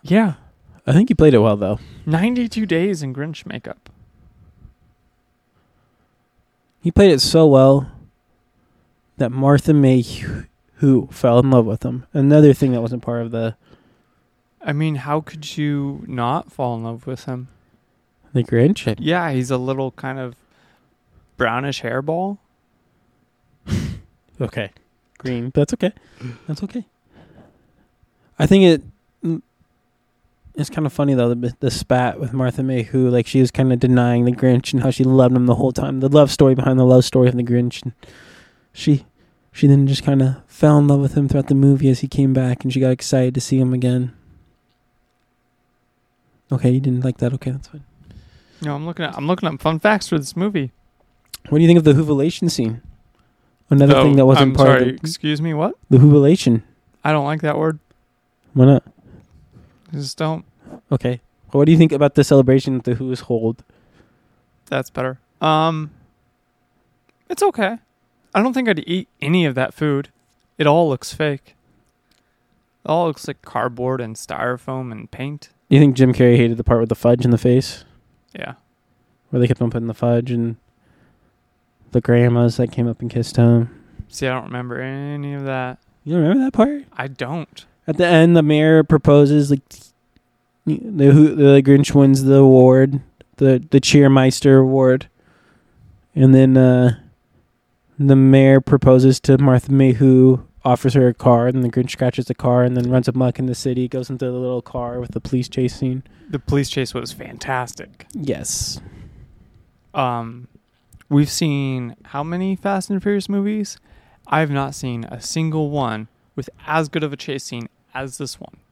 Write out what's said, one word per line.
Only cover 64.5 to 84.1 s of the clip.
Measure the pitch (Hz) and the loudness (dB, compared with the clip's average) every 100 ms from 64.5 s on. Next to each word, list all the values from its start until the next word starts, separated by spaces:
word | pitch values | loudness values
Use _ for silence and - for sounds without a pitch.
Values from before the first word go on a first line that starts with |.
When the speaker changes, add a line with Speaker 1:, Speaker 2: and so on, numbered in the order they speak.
| _ _ | _ _
Speaker 1:
That's | 139 131 | -10 -8
better. | - 131 127 _ _ | -10 -10 -10 _ _
Um, | 156 156 160 160 151 _ _ _ _ _ _ _ _ _ _ _ _ _ _ | -2 -2 -2 -6 -12 _ _ _ _ _ _ _ _ _ _ _ _ _ _
it's | 359 | -4
okay. | 403 - 196 226 _ _ _ _ _ | -4 -2 -6 -6 _ _ _ _ _
I | - | -2
don't | 240 | -2
think | 254 240 | -2 -4
I'd | 170 - | -4 -4
eat | 185 - _ | -8 -8 _
any | 143 180 160 | -2 0 0
of | |
that | 127 131 - | -2 -6 -4
food. | 151 139 143 _ _ _ _ - | -4 -4 -8 _ _ _ _ -2
It | 147 | 0
all | 156 165 | 2 0
looks | 131 - | -4 -10
fake. | - 151 139 _ _ _ _ _ _ _ _ _ _ _ _ _ _ | -6 -6 -6 _ _ _ _ _ _ _ _ _ _ _ _ _ _
It | - | -6
all | 160 170 | -4 -4
looks | 147 - | -8 -14
like | 135 | -16
cardboard | - 117 123 120 127 131 | -12 -6 -6 -6 -6 -6
and | 113 110 | -10 -14
styrofoam | - - 120 123 - 131 127 | -14 -8 -6 -8 -10 -12 -10
and | 110 113 | -14 -18
paint. | - 135 147 - _ _ | -14 -12 -14 -20 _ _
Speaker 2:
You | 139 | 4
think | 147 127 | 4 4
Jim | 131 | 2
Carrey | 120 123 120 | 4 4 4
hated | 117 117 | 2 -2
the | |
part | 117 117 | -2 -2
with | 117 | -2
the | 113 | -2
fudge | 120 123 | 0 0
in | 120 | 2
the | 117 | 0
face? | 127 123 135 - _ _ _ _ _ | 2 0 -2 -14 _ _ _ _ _
Speaker 1:
Yeah. | - - - _ _ _ _ _ _ _ | -14 -14 -16 _ _ _ _ _ _ _
Speaker 2:
Where | 131 | -4
they | 123 | -2
kept | - | -2
on | 120 | -4
putting | 117 117 | -6 -10
the | |
fudge | 110 120 120 127 | -6 -2 -2 -2
and | 120 117 113 _ _ _ _ _ _ _ _ _ _ _ _ _ | -6 -6 -10 _ _ _ _ _ _ _ _ _ _ _ _ _
the | 127 | -4
grandmas | - 120 120 120 120 110 | 0 2 2 2 0 0
that | 123 | -4
came | - 120 | -4 -6
up | 113 | -6
and | 120 | -8
kissed | 120 117 - | -8 -4 2
him. | 117 117 117 - _ - | 4 2 0 -10 _ -20
Speaker 1:
See, | - | -20